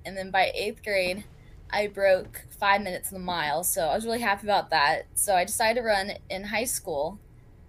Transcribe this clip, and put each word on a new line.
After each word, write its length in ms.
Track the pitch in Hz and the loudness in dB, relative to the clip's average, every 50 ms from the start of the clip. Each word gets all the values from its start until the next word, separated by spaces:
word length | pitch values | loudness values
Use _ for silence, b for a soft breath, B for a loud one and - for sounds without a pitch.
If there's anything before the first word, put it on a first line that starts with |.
| - | -14
And 120 | 175 190 | -12 -10
then 140 | 196 185 190 | -10 -8 -2
by 220 | 190 190 180 180 - | 2 2 2 2 2
eighth 280 | - 196 220 240 - - | -2 -4 -4 -6 -8 -6
grade, 420 | 214 202 190 180 180 185 208 - - b b b b b b b - | -2 0 0 0 0 -2 -6 -8 -16 b b b b b b b -4
I 160 | - 208 208 202 | -2 -2 -2 -2
broke 560 | 202 196 196 196 190 185 - - - - - - - - | -2 2 4 4 4 4 2 -4 -14 -18 -18 -14 -8 0
five 240 | 208 196 202 208 208 | 2 4 4 4 2
minutes 300 | 185 180 - - - 196 | -2 -6 -6 -8 -8 -10
in 60 | 185 | -8
the 60 | 180 | -4
mile, 380 | 180 175 170 151 147 143 165 180 | -4 -2 0 0 0 0 0 0
so 240 | - - 196 165 | -2 0 0 0
I 80 | 151 147 | 2 0
was 120 | 208 220 | 0 0
really 140 | 226 226 247 | -2 -4 -2
happy 260 | 233 208 202 202 214 | 0 0 0 0 0
about 240 | 208 202 175 - - | 0 2 2 2 2
that. 320 | 160 156 143 147 160 123 - - - | 2 4 4 4 2 0 -2 -6 -4
So 200 | - - - 190 | -2 0 2 4
I 100 | 175 185 | 2 2
decided 360 | 190 - - 226 220 226 247 | 2 0 0 2 2 2 2
to 60 | 226 | 2
run 260 | 226 208 196 190 202 - - - - | 2 2 2 0 -2 -6 -10 -10 -10
in 140 | 196 185 202 | -8 -8 -6
high 200 | 208 220 214 254 | -4 -4 -4 -2
school, 540 | 262 - - - 185 156 139 147 170 202 - - - - - - - - - - | -2 -4 -6 -6 -4 -4 -2 -2 -4 -6 -10 -18 -20 -20 -20 -20 -20 -20 -20 -20